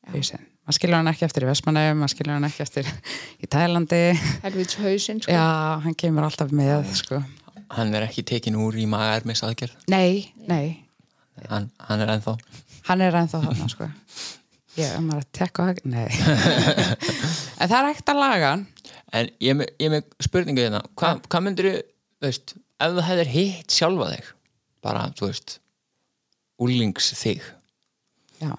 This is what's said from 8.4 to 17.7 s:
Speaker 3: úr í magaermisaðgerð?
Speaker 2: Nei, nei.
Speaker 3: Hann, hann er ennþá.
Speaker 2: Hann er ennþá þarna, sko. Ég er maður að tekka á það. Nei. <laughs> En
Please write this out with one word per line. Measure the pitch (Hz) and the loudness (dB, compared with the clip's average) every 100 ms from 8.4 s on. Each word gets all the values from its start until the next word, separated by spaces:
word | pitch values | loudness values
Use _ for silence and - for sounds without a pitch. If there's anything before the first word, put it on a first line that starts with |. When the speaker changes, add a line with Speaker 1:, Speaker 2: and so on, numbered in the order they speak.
| 113 | -2
Speaker 3:
úr | 110 110 110 | 0 0 0
í | 110 | -2
magaermisaðgerð? | 107 110 110 113 113 113 117 120 - - | 0 2 0 0 -4 -4 -6 -8 -8 0
Speaker 2:
Nei, | 190 180 196 196 - - | 2 4 2 -6 -16 -2
nei. | 170 147 160 _ _ _ _ _ - | -2 -2 -6 _ _ _ _ _ -20
Speaker 3:
Hann, | - 107 104 _ | -6 -6 -6 _
hann | - 107 | -4 -2
er | 107 | 0
ennþá. | 110 107 113 - - _ - | 0 -2 -6 -8 -20 _ -16
Speaker 2:
Hann | - 185 | -2 2
er | 185 | 4
ennþá | 170 170 165 | 4 0 -2
þarna, | 156 131 92 | -2 -2 -4
sko. | - 53 - _ - - - _ _ _ | -6 -10 -12 _ -14 -14 -14 _ _ _
Ég | - 147 | -4 -4
er | 90 | -2
maður | 165 147 | -2 -4
að | 139 | -6
tekka | - 185 - | -4 -4 0
á | 180 | -2
það. | 180 | -2
Nei. | 139 120 113 | -4 -4 -2
<laughs> | 113 - 135 131 139 - - 92 107 349 - 156 165 - - | 2 2 4 4 4 4 2 0 0 -4 -4 -4 -4 -8 -2
En | 175 | 2